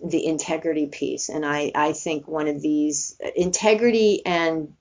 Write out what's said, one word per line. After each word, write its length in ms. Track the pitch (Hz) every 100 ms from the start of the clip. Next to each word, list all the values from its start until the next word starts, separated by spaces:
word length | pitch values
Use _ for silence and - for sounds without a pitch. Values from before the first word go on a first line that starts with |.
the 200 | - 156
integrity 640 | 160 156 - 160 165 156 147
piece. 440 | - 139 - -
And 140 | 156
I, 280 | 147 147 147
I 200 | - 151
think 340 | 151 175 151 147
one 200 | 156 151
of 140 | 147
these, 580 | 151 151 151 147 - - - -
integrity 880 | 180 175 214 220 240 226 214 196
and 520 | - 170 165 160 151 -